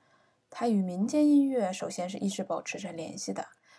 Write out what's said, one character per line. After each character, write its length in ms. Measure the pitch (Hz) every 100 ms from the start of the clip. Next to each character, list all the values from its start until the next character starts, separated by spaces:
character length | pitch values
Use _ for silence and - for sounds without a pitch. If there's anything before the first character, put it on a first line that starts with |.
| _ _ _ _ _
它 180 | - 240
与 140 | 202
民 240 | 180 180 233
间 200 | 294 294
音 220 | 285 277
乐 240 | 254 190
首 160 | 196 175
先 200 | 190 180
是 100 | 208
一 100 | 196
直 140 | 196
保 180 | 185 165
持 180 | - 196
着 140 | 190
联 240 | 165 160 190
系 160 | -
的， 160 | 196 - _ _